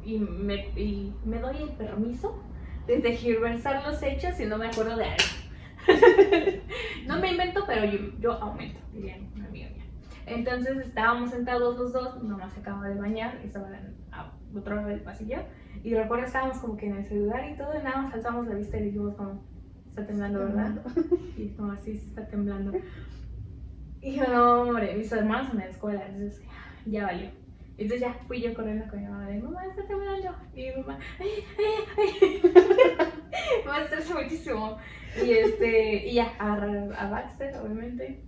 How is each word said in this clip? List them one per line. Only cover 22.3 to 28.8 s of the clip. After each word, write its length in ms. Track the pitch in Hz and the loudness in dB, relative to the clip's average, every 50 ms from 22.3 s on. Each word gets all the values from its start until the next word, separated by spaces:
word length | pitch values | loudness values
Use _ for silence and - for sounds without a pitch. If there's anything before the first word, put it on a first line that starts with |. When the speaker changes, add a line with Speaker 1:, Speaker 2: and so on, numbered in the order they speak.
| - 208 202 202 202 196 196 202 202 381 - - - - - - - - - - - - - - - - - - - - - - - - | -4 -2 -2 -2 -2 -4 -4 -2 -2 -4 -4 -6 -12 -12 -12 -12 -12 -12 -12 -12 -10 -12 -12 -12 -12 -12 -14 -14 -14 -14 -14 -14 -14 -8
Speaker 1:
Y 140 | - 269 269 | -8 -4 0
yo, 100 | 269 269 | 2 2
"No, 340 | 247 247 240 240 240 240 240 247 | 4 6 8 8 8 8 8 6
hombre", 320 | 240 240 233 208 185 175 | 4 2 2 0 0 0
mis 140 | 208 220 214 | -2 -2 0
hermanos 400 | 233 220 214 214 220 254 269 262 | 0 2 2 4 2 2 0 0
en 60 | 226 202 | -2 -4
la 80 | 185 | -4
escuela, 380 | - - - - 208 208 202 196 | -4 -10 -8 -4 -4 -4 -4 -6
entonces, 340 | 196 196 196 202 208 - - - - - - - - - - - | -8 -8 -8 -8 -8 -8 -12 -16 -16 -16 -16 -16 -16 -16 -12 -6
"Ya 200 | 214 208 214 202 | -4 -2 -2 -2
valió". 240 | 196 175 180 185 196 - - - - - - - - - | -2 -2 -4 -6 -10 -12 -16 -18 -20 -20 -18 -18 -18 -8
Entonces 240 | - 214 208 240 247 | -6 -2 -2 0 0
ya 120 | 247 240 247 - - | 0 -2 -2 -6 -8
fui 140 | - 247 247 | -8 -6 -2
yo 120 | 233 240 226 | -2 -2 -2
corriendo 320 | 233 220 214 214 214 | -2 -4 -2 -2 -4